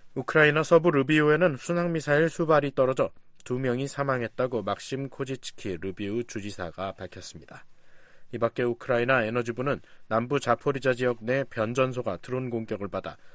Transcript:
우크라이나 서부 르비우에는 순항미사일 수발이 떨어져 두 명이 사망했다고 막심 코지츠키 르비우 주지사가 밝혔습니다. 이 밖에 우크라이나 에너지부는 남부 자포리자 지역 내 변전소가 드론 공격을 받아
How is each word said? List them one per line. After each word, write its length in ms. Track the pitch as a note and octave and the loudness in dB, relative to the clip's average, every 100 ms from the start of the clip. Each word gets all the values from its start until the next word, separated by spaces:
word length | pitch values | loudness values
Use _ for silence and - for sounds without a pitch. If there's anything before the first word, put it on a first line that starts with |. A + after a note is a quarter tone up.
| - - | -12 -10
우크라이나 480 | - D#3+ D3+ D3 | 0 4 6 4
서부 260 | D#3 E3+ E3+ | 6 6 6
르비우에는 640 | C#3+ C3 D#3 D3+ D3+ F#3 C3 | 4 4 4 6 6 4 0
순항미사일 760 | - F3 F3 E3 D3 D3 D#3+ | -4 -2 0 -2 2 2 2
수발이 440 | - D#3+ D3+ C#3+ | 2 4 4 4
떨어져 380 | - C3 C3 G#2 - - - | 2 2 2 -2 -2 -20 -20
두 160 | - B2+ | -6 -2
명이 280 | C3 B2 C#3 | 0 -2 -2
사망했다고 760 | - C#3 B2+ A2+ - B2+ A#2+ | -4 -2 -2 -2 -2 -2 -2
막심 460 | G2 G2+ - C3+ C#3 | -4 -4 -4 -6 -6
코지츠키 680 | - C3 C3 - - G#2 F2 | -8 -8 -6 -10 -10 -6 -6
르비우 440 | F#2+ F2+ G2+ A2+ | -6 -6 -4 -4
주지사가 720 | A#2 A2+ G2+ G2 F2 E2 F#2+ | -4 -8 -8 -8 -8 -6 -8
밝혔습니다. 720 | - F#2 - - E2 C#2+ - - - - - - - - | -8 -12 -12 -14 -16 -18 -20 -20 -20 -20 -20 -20 -20 -10
이 80 | A#2 | -2
밖에 240 | A2+ - | -2 0
우크라이나 600 | B2 A#2 - A#2+ A#2+ C3 | 0 0 0 2 4 2
에너지부는 580 | A2 B2 A#2+ A#2 C3+ A#2+ - - - | 2 0 -2 -2 -2 -4 -6 -20 -2
남부 320 | A2 B2 C#3+ | 0 0 -2
자포리자 560 | - A#2 D3 C3+ C3 A#2+ | 2 0 0 0 0 0
지역 240 | B2 A#2 | 0 -2
내 220 | G#2+ C3+ | -2 -2
변전소가 760 | C3 A#2 A2 A#2+ C3 B2+ A2+ F2+ | -2 -2 -2 2 0 0 -4 -6
드론 260 | - B2+ B2+ | -4 -4 -4
공격을 380 | A#2 A2 G#2 G2 | -4 -4 -6 -4
받아 300 | F#2+ E2 - - | -6 -6 -12 -18